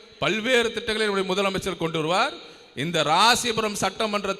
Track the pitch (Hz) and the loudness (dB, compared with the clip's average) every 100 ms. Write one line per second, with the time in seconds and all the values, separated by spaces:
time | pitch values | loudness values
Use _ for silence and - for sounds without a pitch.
0 | - - 143 214 226 247 226 220 202 214 | -20 -4 -2 0 2 2 2 -2 -4 0
1 | 214 196 185 190 196 185 190 170 165 160 | 0 0 0 0 0 0 -4 -4 -2 -2
2 | 156 190 277 - - - - - 160 170 | 0 2 0 -4 -16 -20 -14 -6 -2 0
3 | 143 170 226 247 240 220 214 202 196 190 | 2 4 4 4 0 -2 -2 -2 -4 -2
4 | 220 208 196 | -2 -2 -4